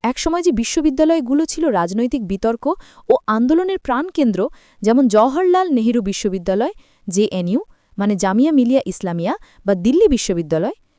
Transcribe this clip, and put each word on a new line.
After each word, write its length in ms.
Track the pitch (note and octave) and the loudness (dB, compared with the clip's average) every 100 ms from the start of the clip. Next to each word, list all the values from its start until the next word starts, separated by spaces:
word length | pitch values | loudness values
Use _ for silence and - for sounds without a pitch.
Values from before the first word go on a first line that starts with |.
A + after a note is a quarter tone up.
একসময় 400 | A#3 B3+ E4 E4+ | -4 -4 -4 0
যে 100 | F4 | 0
বিশ্ববিদ্যালয়গুলো 920 | A3+ A#3 - D4+ C4+ D#4 E4 A#3+ C#4+ | 0 -2 0 0 2 2 2 0 -2
ছিল 240 | D#4+ - D#4 | -2 -2 0
রাজনৈতিক 580 | G3+ F3 G3 B3 C#4 F#3+ | 0 -2 -2 -2 -4 -4
বিতর্ক 400 | G3 A3+ A#3 C#4 F#4 - - - | -2 -2 -2 -4 -4 -8 -20 0
ও 80 | C4 - | 0 2
আন্দোলনের 520 | A3 B3 D#4+ F#4 F#4+ | 0 2 2 0 -4
প্রাণকেন্দ্র, 720 | - C4+ F4 F4+ C4 F3+ A#3 - _ _ | -2 -4 -4 0 0 0 -4 -6 _ _
যেমন 280 | G3+ A#3+ C4 | 0 4 4
জওহরলাল 640 | G#3 A#3+ C4 F#4 F4+ F#4 | 4 4 2 2 2 2
নেহেরু 320 | C4 A3+ A#3+ | 0 2 0
বিশ্ববিদ্যালয়, 720 | G3 G3 G#3 F#3+ F3 F#3+ C4+ G#4 _ _ - | -2 -4 -4 -4 -2 -2 -2 -6 _ _ -6
জেএনইউ, 520 | F3+ G#3+ F#3 F3 A3+ G4+ _ _ - | 0 0 0 -2 -4 -4 _ _ -4
মানে 180 | G#3 G3+ | -2 0
জামিয়া 360 | F#3+ G3+ D4 | 0 2 2
মিলিয়া 280 | D4 A#3+ C4 - | 2 2 0 -2
ইসলামিয়া, 500 | - F#3+ E3+ F3 F4 - _ - | -8 -6 -4 -4 -6 -10 _ -4
বা 80 | |
দিল্লি 340 | G3 F#3 D4+ G#4+ | 0 2 4 4
বিশ্ববিদ্যালয়, 640 | C4 - F3 D#3+ D#3+ G3 G#4 _ | 2 -2 -4 -2 -2 -2 -6 _